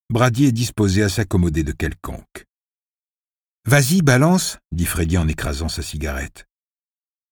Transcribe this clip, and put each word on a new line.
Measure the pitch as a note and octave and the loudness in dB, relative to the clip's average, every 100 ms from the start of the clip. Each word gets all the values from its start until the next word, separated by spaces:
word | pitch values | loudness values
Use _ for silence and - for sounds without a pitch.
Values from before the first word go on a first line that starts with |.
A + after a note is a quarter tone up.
| - | -4
Brady | A2+ B2 A2+ C#3+ | 0 2 4 2
est | |
disposé | A#2 B2 - G2+ F#2+ | 2 -2 0 2 2
à | G#2 | 2
s'accommoder | F#2+ A2 F#2+ F2 D#2 | 0 0 2 2 0
de | D2 | -4
quelconque. « | D2+ D#2 - - B1+ - - - _ _ _ _ _ _ _ _ _ _ _ - | -4 -6 -8 -12 -14 -16 -20 -20 _ _ _ _ _ _ _ _ _ _ _ 0
Vas-y, | C#3+ C3 F#3+ | 2 4 2
balance », | D3 B2 D#3 F3+ - - _ | 4 4 4 2 0 -10 _
dit | D#2+ E2+ | -4 -2
Freddy | - D#2+ F2+ | -2 0 0
en | D#2 | 0
écrasant | D2+ D#2 C#2+ D#2+ | -2 -6 -6 -6
sa | - | -8
cigarette. | - D#2 D2 C#2 C#2 - - _ _ _ _ _ _ _ _ | -10 -8 -6 -6 -10 -14 -20 _ _ _ _ _ _ _ _